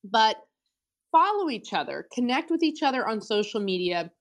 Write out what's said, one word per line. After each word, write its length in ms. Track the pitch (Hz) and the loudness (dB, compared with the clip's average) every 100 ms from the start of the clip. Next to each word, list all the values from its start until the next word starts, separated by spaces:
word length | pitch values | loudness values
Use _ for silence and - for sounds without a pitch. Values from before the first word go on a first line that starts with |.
but 340 | 196 220 220 220 - _ _ _ _ _ _ | 0 4 4 2 -12 _ _ _ _ _ _
follow 380 | 320 370 415 349 | 4 4 2 -2
each 220 | 226 - | -4 -4
other, 360 | 185 143 143 - | -4 -4 -8 -8
connect 380 | - 240 262 320 | -4 0 0 0
with 140 | 330 | 0
each 180 | 330 311 | 0 0
other 240 | 285 254 220 | -2 0 -2
on 140 | 220 | -4
social 400 | - 208 208 220 | -2 -2 0 -4
media 500 | 202 185 180 175 170 _ | -2 -2 -2 -2 -6 _